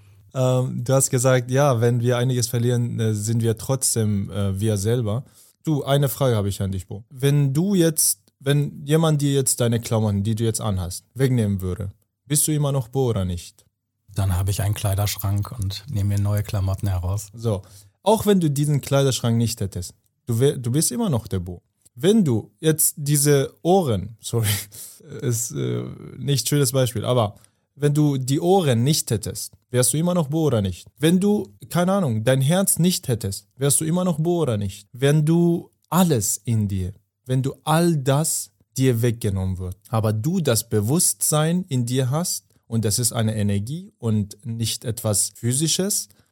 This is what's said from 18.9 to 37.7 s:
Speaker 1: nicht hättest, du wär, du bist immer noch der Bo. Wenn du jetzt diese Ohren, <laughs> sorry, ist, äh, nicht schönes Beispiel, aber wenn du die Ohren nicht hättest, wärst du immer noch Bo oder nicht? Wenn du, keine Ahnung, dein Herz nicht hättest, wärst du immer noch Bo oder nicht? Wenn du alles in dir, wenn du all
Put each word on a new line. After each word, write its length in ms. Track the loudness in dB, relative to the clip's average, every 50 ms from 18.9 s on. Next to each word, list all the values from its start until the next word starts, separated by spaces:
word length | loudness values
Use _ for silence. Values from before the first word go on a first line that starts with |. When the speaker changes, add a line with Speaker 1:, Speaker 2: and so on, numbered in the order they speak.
| 2 2 2 2 0 0 0 0 2
Speaker 1:
nicht 240 | 2 0 0 -2 -4
hättest, 340 | -6 -6 -6 -8 -10 -10 -14 _ _ _ _ _ _
du 120 | -4 0 2
wär, 180 | 2 2 2
du 140 | 0 -2 -2
bist 220 | 0 0 0 -2
immer 180 | -2 -2 -2 0
noch 160 | 0 -2 -2
der 140 | -4 -6 -6
Bo. 220 | -6 -6 -12 -16 _ _ _ _ _ _ -8
Wenn 300 | -2 2 4 4 4 4
du 260 | 4 2 0 -2 -6 _ -2
jetzt 340 | 0 0 2 2 0 -2 -2 -2
diese 560 | 0 0 2 2 4 4 4 4 2 -2 -6 _
Ohren, 540 | 0 2 2 4 4 2 0 -2 -2 -6 -12 -14
<laughs> 20 |
sorry, 280 | -10 -4 -2 0 0 0 -2 -2 -6 -10 -16 -18 -18 -18 -20 -20 -20 -18 -12 -6
ist, 300 | -4 -4 -2 -4 -4 -6
äh, 320 | -6 -4 -4 -4 -4 -4 -6 -8 -12 -14 -16 -16 -14 -6
nicht 300 | -2 -2 0 0 0 0
schönes 240 | 2 2 2 2
Beispiel, 320 | 2 2 2 0 0 -2 0
aber 320 | 2 2 2 2 2 -2 -8 _ _ _ _ _ _ _ -2
wenn 140 | 0 2
du 240 | 2 4 2 2 2
die 240 | 0 -2 0 0 2
Ohren 440 | 2 4 4 4 4 2 2 2 2
nicht 260 | 2 2 0 0 -2
hättest, 420 | -2 -4 -4 -6 -10 -10 -12 -14 _ _ _ -4
wärst 220 | 0 0 2 2
du 60 | 2 0
immer 160 | 0 0 0
noch 140 | 0 0 0
Bo 160 | 0 0 2
oder 160 | 2 2 2
nicht? 260 | 0 -2 -4 -8 -14 -20 _ 0
Wenn 220 | 2 4 4 4
du, 320 | 4 2 2 0 -2 -6 -12 -20 -10 -4
keine 240 | -2 0 2 2
Ahnung, 320 | 2 2 0 0 0 0 2
dein 160 | 2 4 4
Herz 380 | 4 2 2 2 2 0 2 2
nicht 300 | 2 2 0 0 -2 -2
hättest, 400 | -4 -2 -2 -6 -8 -8 -12 _ _
wärst 260 | -2 0 0 0 0
du 20 | 0
immer 200 | 0 -2 0 0
noch 140 | 0 0 0
Bo 220 | 0 0 0 0
oder 160 | 0 0 -2
nicht? 320 | -2 -4 -6 -8 -12 -18 _
Wenn 340 | -6 0 2 2 4 4 4
du 440 | 4 4 4 4 2 2 0 -4 -10 _ _ _ -2
alles 480 | 2 2 4 4 2 0 0 -2 -4 -4 -2
in 240 | -2 0 0 0 0
dir, 260 | -2 -4 -4 -6 -8 -14 _ _ _ _ _
wenn 160 | -4 -2 -2
du 120 | -2 -2 -6 -6 -2
all 340 | 0